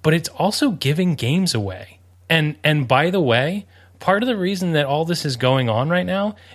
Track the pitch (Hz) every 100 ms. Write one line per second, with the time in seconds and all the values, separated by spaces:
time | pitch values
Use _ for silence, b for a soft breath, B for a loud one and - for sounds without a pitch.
0 | 156 160 - - 190 - 285 170 135 156
1 | 180 151 117 175 180 113 98 92 - -
2 | _ _ - 160 151 147 151 151 123 131
3 | 165 190 131 117 147 202 - b b -
4 | - 202 254 214 185 190 180 151 135 147
5 | 165 170 147 120 127 135 120 107 147 180
6 | 180 190 147 - B